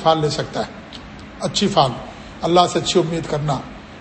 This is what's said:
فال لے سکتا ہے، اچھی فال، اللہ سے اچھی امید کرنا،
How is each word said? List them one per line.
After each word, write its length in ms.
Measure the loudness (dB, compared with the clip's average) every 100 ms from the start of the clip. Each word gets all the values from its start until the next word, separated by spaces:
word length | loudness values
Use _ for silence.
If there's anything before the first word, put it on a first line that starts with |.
فال 180 | 4 4
لے 80 | 2
سکتا 300 | 0 -4 -4
ہے، 120 | -6 -8 -16 -16 -16 -16 -16 -6
اچھی 280 | -4 0 2
فال، 240 | 4 4 0 -10 -14 -16 -4
اللہ 200 | 4 6 6
سے 60 | 2
اچھی 200 | 2 2
امید 320 | 2 -2 -2
کرنا، 260 | -2 0 -2 -4 -14 -16 -12